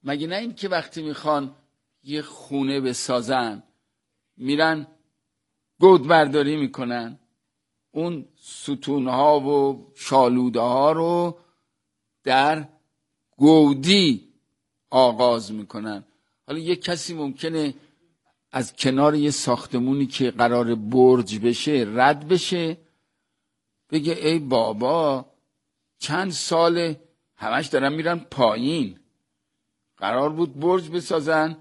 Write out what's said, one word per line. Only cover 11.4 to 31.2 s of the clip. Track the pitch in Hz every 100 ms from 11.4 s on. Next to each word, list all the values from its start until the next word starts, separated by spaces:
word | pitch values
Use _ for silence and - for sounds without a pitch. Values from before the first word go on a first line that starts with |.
| _ _ _ _ _ _ _ _
در | 135 131 143 156 147 _ _ _ _ _ _ _
گودی | 143 160 151 139 147 202 175 113 - _ _ _ _ _ _
آغاز | 131 127 113 123 117 104
می‌کنن؟» | 110 101 113 107 104 - _ _ _ _
حالا | 151
یه | 165 175
کسی | 175 175 -
ممکنه | 165 143 135 165 160 147 131 _ _ _ _ _ _ _
از | 131 117 -
کنار | 135 131 147 151
یه | 147
ساختمونی | 143 - 120 - 123 123 139 135
که | - 127
قرار | 113 117 120 117 113
برج | 107 127 127 127 104 107
بشه | 117 120 - 147 107
رد | 113 135 147 151
بشه، | 180 - 180 165 170 _ _ _ _ _ _ _ _ _ _ _
بگه: | 156 151
«ای | 160 156 165
بابا، | 143 127 113 104 123 165 151 135 127 _ _ _ _ _ _ _
چند | - 156 190
ساله | 151 - 165 170 170 170 151 _ _ _ _
همش | 110 120 151
دارن | 147 135
می‌رن | 151 160 175
پایین، | - - 117 110 127 165 113 87 _ _ _ _ _ _ _ _ _ _
قرار | 98 120 147
بود | 156 170 135
برج | 160 185 160
بسازن | 175 - 165